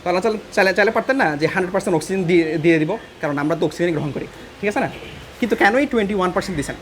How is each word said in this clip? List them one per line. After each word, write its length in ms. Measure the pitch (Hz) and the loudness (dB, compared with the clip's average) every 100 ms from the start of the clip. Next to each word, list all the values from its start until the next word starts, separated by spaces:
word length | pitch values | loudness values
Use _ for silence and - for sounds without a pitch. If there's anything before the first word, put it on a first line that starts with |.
তো 40 | 180 | 0
আল্লাহ 140 | 180 | 0
তাআলা 160 | 220 214 - | 0 -2 -2
চাইলে, 220 | - 190 | 2 2
চাইলে 160 | 185 202 | 4 2
পারতেন 260 | 220 214 269 | 2 0 2
না 200 | 180 147 | 2 2
যে 100 | 156 | 0
হান্ড্রেড 260 | 190 185 | 0 0
পার্সেন্ট 240 | 190 - 160 | -2 0 0
অক্সিজেন 280 | - 190 | 0 -2
দিয়ে, 340 | 170 180 160 160 | 4 4 4 2
দিয়ে 200 | 165 160 | 4 4
দিব, 180 | 156 226 - - | 2 -4 -8 -6
কারণ 180 | 156 143 | -4 -2
আমরা 180 | 147 160 | -2 0
তো 100 | 165 | -2
অক্সিজেনই 260 | - 175 | 0 -2
গ্রহণ 180 | 151 156 | 0 -4
করি, 160 | - - - - - | -6 -10 -14 -18 -6
ঠিক 80 | 208 | -2
আছে 120 | 208 | -2
না? 80 | - - - - - - | -4 -6 -14 -16 -18 -6
কিন্তু 160 | 226 226 | -2 2
কেন 200 | 202 240 | 4 4
এই 100 | 285 | 2
টোয়েন্টি 280 | 233 202 | 0 0
ওয়ান 160 | 208 185 | 0 0
পার্সেন্ট 260 | 180 190 160 | 0 -2 -4
দিছেন? 180 | 135 120 | -6 -8